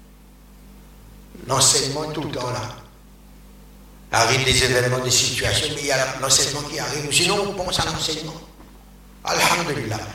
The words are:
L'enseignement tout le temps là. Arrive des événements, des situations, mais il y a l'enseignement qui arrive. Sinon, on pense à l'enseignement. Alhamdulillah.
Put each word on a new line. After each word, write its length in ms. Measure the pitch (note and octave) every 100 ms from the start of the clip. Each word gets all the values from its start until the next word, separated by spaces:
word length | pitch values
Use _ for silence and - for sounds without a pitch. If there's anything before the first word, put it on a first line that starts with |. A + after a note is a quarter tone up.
| - - - - - - - - - - - - - - A#2
L'enseignement 560 | C3+ C3+ D3 C3+ C#3+ D#3
tout 100 | D3+
le 60 | D#3+
temps 200 | C3+ B2
là. 320 | A#2+ G#2+ - - - - - - - - - - - - - -
Arrive 320 | A2 A#2 C3+
des 200 | C3 B2+
événements, 340 | C3 B2+ B2 B2+
des 120 | B2+
situations, 580 | A#2 B2+ A2+ A#2 A2 D3+
mais 60 | D3
il 60 | C#3+
y 60 |
a 260 | C3 C3 C3
l'enseignement 400 | C3+ C3 D3 D3 D3
qui 100 | D3+
arrive. 320 | C3 C#3+ D3
Sinon, 360 | - F3+ G3+ G3+
on 40 |
pense 260 | F#3+ F3+ F3+
à 60 | D#3+
l'enseignement. 480 | D#3+ D3 D3+ D#3 - - - - - - - - -
Alhamdulillah. 760 | - E3+ - F3 E3+ C#3 A2+ A2 -